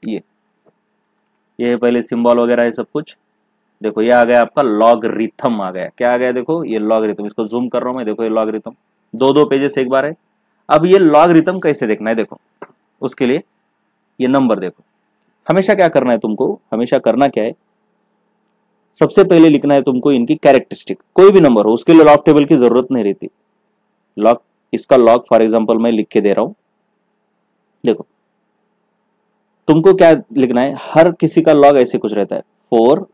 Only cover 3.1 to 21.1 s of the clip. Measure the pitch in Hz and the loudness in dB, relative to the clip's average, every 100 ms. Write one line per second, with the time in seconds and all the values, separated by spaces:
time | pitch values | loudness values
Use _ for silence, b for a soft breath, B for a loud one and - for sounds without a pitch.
3.1 | _ _ _ _ _ _ _ 107 110 113 | _ _ _ _ _ _ _ -8 -4 0
4.1 | 120 117 120 117 - 131 107 113 117 113 | 2 2 0 0 -2 -2 0 2 2 -2
5.1 | 104 113 - 131 110 95 92 90 - 120 | -6 -8 -6 -6 -6 -8 -10 -12 -6 -4
6.1 | 123 123 123 127 165 147 110 107 110 110 | -2 -2 -4 -6 -8 -6 -6 -2 -2 -4
7.1 | 101 104 - 107 117 123 120 123 127 110 | -6 -10 -10 -8 -6 -6 -6 -8 -8 -8
8.1 | 107 113 110 110 107 113 - _ _ _ | -8 -6 -4 -4 -8 -12 -20 _ _ _
9.1 | 113 135 139 147 135 143 139 123 135 143 | -2 0 2 0 0 -2 -4 -4 -4 -4
10.1 | 165 _ _ _ _ - 151 165 196 165 | -10 _ _ _ _ -2 0 2 2 4
11.1 | 151 175 165 160 185 170 147 113 104 107 | 4 4 2 0 -2 -4 -4 -4 -4 -4
12.1 | 113 101 - _ _ - _ _ _ 131 | -6 -6 -12 _ _ -20 _ _ _ -12
13.1 | - 123 147 - _ _ _ _ _ _ | -6 -4 -4 -8 _ _ _ _ _ _
14.1 | - 127 139 127 101 92 - _ _ _ | -6 -2 0 -2 -2 -6 -14 _ _ _
15.1 | _ _ _ - 170 190 190 170 151 123 | _ _ _ -4 -2 0 0 0 0 0
16.1 | 113 110 104 147 208 _ 113 117 135 123 | -2 -4 -4 -6 -6 _ -8 -4 -2 -2
17.1 | 113 139 120 110 160 _ _ _ _ _ | 0 -2 -2 -8 -10 _ _ _ _ _
18.1 | _ _ _ _ _ _ _ _ - 151 | _ _ _ _ _ _ _ _ -4 0
19.1 | - 190 170 160 143 143 143 135 127 143 | 2 4 4 4 4 0 0 0 -2 -2
20.1 | 131 120 156 151 135 - - - - _ | -2 -2 0 2 2 0 -12 -12 -14 _